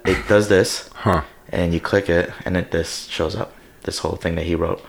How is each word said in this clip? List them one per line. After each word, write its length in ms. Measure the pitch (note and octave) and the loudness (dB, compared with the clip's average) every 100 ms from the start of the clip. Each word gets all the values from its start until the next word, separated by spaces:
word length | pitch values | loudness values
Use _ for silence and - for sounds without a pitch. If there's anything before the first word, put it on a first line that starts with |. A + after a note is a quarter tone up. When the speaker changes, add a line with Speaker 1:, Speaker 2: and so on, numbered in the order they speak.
| - | -2
Speaker 1:
it 220 | F#2 - | -2 4
does 200 | G#2 G#2 | 4 6
this. 420 | F#2+ G#2+ - - | 4 4 0 -10
Speaker 2:
Huh. 300 | - G#2 E2+ - - - | -4 0 0 -2 -12 -6
Speaker 1:
And 220 | - F2 | -2 0
you 60 | E2+ | 0
click 280 | - G2+ G2 | 0 0 4
it, 220 | E2+ - - - | 2 2 -4 -4
and 100 | F2+ | -2
it, 140 | - | -2
this 380 | E2 E2 - - | -2 -4 -8 -8
shows 280 | - D#2+ A2 | -4 -4 -4
up. 160 | - - - - | -8 -12 -20 -12
This 140 | - - | -8 -6
whole 160 | D#2+ - | -4 -4
thing 180 | F2+ E2+ | -4 -2
that 100 | E2 | -2
he 80 | |
wrote. 320 | E2 E2 - | 0 0 -4